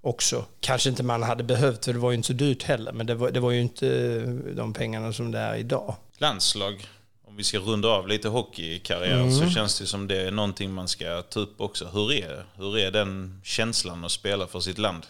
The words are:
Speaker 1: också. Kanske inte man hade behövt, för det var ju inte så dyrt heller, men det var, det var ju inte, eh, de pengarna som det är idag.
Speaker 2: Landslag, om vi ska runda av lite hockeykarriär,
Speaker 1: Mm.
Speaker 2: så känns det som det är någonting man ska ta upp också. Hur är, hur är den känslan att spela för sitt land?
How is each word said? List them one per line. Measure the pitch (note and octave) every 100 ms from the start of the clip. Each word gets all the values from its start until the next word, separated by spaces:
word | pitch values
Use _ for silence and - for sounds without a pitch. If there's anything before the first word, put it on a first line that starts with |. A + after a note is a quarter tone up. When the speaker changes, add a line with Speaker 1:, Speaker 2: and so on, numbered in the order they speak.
Speaker 1:
också. | C#3+ - - B2 A#2 -
Kanske | - B2+ C3+
inte | B2
man | B2 A#2
hade | A#2 A#2+
behövt, | A#2+ A#2+ C#3 A2 -
för |
det | A#2+
var | B2
ju | A#2+
inte | -
så |
dyrt | B2 C#3+ B2
heller, | - B2 A2+
men | A2+ A2+
det | A#2
var, | B2
det | B2+
var | B2
ju | A#2+
inte, | A#2+ - C3
eh, | B2+ A#2+ A2+ A#2+ B2 B2+ -
de | A2
pengarna | A2 A#2 A2+ A2+
som | G#2+ A#2+
det | A2+
är | A2 A2
idag. | A#2 C3+ - - - -
Speaker 2:
Landslag, | D3+ G2+ - G#2 G2 G2+ G2+ - _ _ -
om | G#2
vi |
ska | G2+ G#2+
runda | G2 A2 A2+
av | G#2 F#2+
lite | G#2+ G#2+
hockeykarriär, | A#2+ - - E2 E2 - F2+ F2+ F2+
Speaker 1:
Mm. | B2+
Speaker 2:
så | C3 F3
känns | E3+ G#2 -
det | G2
som | G2+ G2
det | F#2+
är | F#2
någonting | G#2 G#2 F#2 G2
man | F#2+ F2+
ska | - E2+ E2+
ta | F2+ G#2+
upp | G2+ -
också. | G#2 - E2+
Hur | G2 G#2
är, | C#3 E2+ C2+ - G2
hur | G2 G#2+
är | F#2+
den | G#2 G2 F#2+ F#2 F#2+
känslan | - - A2+ A2 F2+ E2+ E2+
att |
spela | - G2+ G2+ F2+
för | F#2
sitt | F2 F#2
land? | G#2 E2+